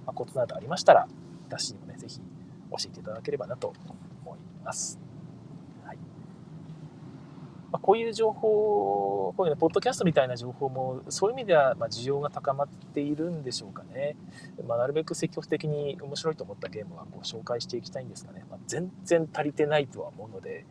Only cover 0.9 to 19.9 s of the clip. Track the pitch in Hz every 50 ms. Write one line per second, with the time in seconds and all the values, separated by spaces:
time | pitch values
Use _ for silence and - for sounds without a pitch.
0.9 | 151 110 - - - - - - - - - - 127 127 - - - - - -
1.9 | - - - - - - - - - - - - - - - - - - - -
2.9 | - - - 107 107 113 117 147 143 135 - 87 123 - - 90 - - - -
3.9 | - - - - - - - - - - - - - - - - - - - -
4.9 | - - - - - - - - - - - - - - - - - - - 807
5.9 | - - - - - - - - - - - - - - - - - - - -
6.9 | - - - - - - - - - - - - - - - - - - - -
7.9 | 202 226 226 233 214 226 226 220 214 - - 220 214 208 214 214 208 208 196 196
8.9 | 202 202 196 196 196 202 190 - - - 190 165 147 135 160 165 - 202 - 247
9.9 | 233 - 220 175 156 151 131 127 123 117 120 127 123 - 139 135 131 131 131 131
10.9 | 127 131 - - 139 - 190 208 247 269 240 202 175 151 139 131 120 87 117 113
11.9 | 101 113 120 131 139 143 147 139 - 147 - 143 135 139 143 - - - - -
12.9 | - 147 143 147 151 147 160 175 170 160 139 127 113 - 113 98 92 - - 85
13.9 | 87 127 139 147 151 - - - - - - - - - - 120 117 117 123 135
14.9 | 143 160 160 - 165 - - - - 165 151 - 156 147 - 156 147 147 147 143
15.9 | 139 - 147 139 143 - - 160 156 - - - - - - - - - 104 -
16.9 | - - - - - - - - - 113 110 - 120 120 - - 123 117 120 -
17.9 | - 135 127 123 127 - - - - - - - - - - - 117 147 180 185
18.9 | - - - - 170 165 160 151 - - 147 151 147 - 151 147 151 151 143 117